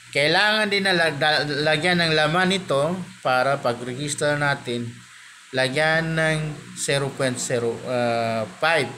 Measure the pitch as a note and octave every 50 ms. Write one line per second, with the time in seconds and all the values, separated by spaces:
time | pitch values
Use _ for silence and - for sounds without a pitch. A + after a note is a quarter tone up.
0 | - - - C#3 C#3+ D#3 E3+ F#3+ G#3 G#3+ G#3+ G#3+ G#3+ G3+ G3+ G3 F#3+ F#3+ F3+ E3+
1 | E3 D#3 C#3+ C#3 D#3 D3+ D3+ C#3 D3 D3 C#3+ C#3+ D3+ D#3 D#3 D3+ E3 F3+ F3+ F3
2 | E3+ D#3+ D#3 D#3 D3+ D3+ E3 F#3 F#3 F#3 G3 F#3 F#3 - C#3 C#3 C#3+ E3 F#3 F#3
3 | E3+ - - - - C3+ B2+ B2+ B2+ C3+ C#3+ C#3 C#3+ B2 A#2 A#2 A#2+ B2+ B2 C3+
4 | D3 C#3+ - - D3+ D3 C#3+ D3 D3 C#3+ C#3 C3+ - B2 A#2+ A#2+ A#2+ A#2 A#2+ -
5 | - - - - - - - - - - C3 C3 C3 B2+ C3 D3+ D#3 D#3+ D#3+ D#3+
6 | E3 D#3+ D#3+ D#3+ D#3+ D#3 D#3 D#3 D#3 D3+ D3 C#3+ - - - - - - C#3 C#3+
7 | C#3+ C3 - - C#3 B2+ B2 A#2+ - - C3 A#2 A#2+ A#2 A2+ A2+ - B2 B2+ B2
8 | A#2+ A#2 A#2 A#2 A#2 A2+ A2+ A2+ A2 F#2 - - D#3 D#3+ E3 D3+ C3 A#2 B2+